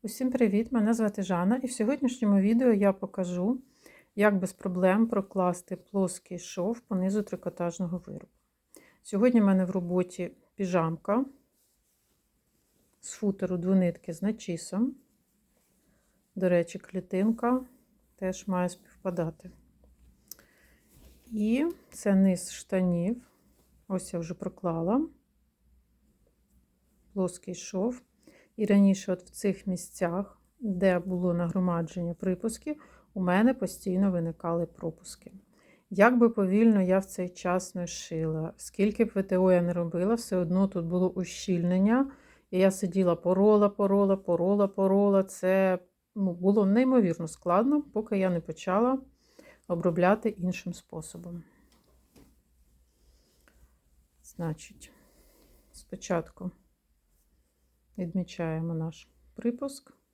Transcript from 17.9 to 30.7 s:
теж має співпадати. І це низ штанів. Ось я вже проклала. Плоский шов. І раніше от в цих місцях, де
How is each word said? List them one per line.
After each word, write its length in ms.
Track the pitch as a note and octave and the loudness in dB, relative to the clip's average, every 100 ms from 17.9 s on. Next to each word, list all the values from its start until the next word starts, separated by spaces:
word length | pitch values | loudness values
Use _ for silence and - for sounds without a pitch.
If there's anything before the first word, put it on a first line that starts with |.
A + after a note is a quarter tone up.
| _ _ _ | _ _ _
теж 320 | F#3 F#3 - | -8 -6 -4
має 200 | F3+ F3+ | -2 -2
співпадати. 840 | F3 _ _ F#3+ F3+ E3 E3 F#3 - _ _ _ _ _ _ _ - _ _ _ _ _ - - _ - | -6 _ _ -8 -4 -6 -6 -20 -20 _ _ _ _ _ _ _ -20 _ _ _ _ _ -20 -20 _ -10
І 400 | A3 G#3+ B3 E4 F4 _ | -4 0 0 0 -4 _
це 240 | - G#3 | -6 2
низ 380 | F#3+ F#3+ F3+ - | 4 4 2 -4
штанів. 720 | - - F#3+ F3+ F3 F3 B3 - _ _ _ _ _ _ | -14 -4 0 0 0 -2 -4 -10 _ _ _ _ _ _
Ось 240 | F#3+ - | -6 -6
я 60 | F3 | -8
вже 160 | E3 | -8
проклала. 720 | F3 F3+ - F3+ E3 E3 B3 E4 _ _ _ _ _ _ _ _ _ _ _ _ _ _ _ _ _ _ _ _ | -8 -10 -6 -4 -2 0 0 -2 _ _ _ _ _ _ _ _ _ _ _ _ _ _ _ _ _ _ _ _
Плоский 420 | G3+ F3+ - - | -4 -4 -4 -14
шов. 480 | F3 - F#3 A3 B3 _ _ _ _ _ - | -14 -8 -4 -4 -6 _ _ _ _ _ -6
І 100 | G#3 | 2
раніше 460 | G3+ G3 F#3+ - | 6 6 4 -2
от 100 | F3+ | -6
в 80 | - | -6
цих 360 | - G3+ F#3+ - | -4 -4 -4 -6
місцях, 760 | F3+ - - F3 F3 G3 _ _ _ | -6 -8 -4 -2 -2 -6 _ _ _
де 380 | A3+ | -6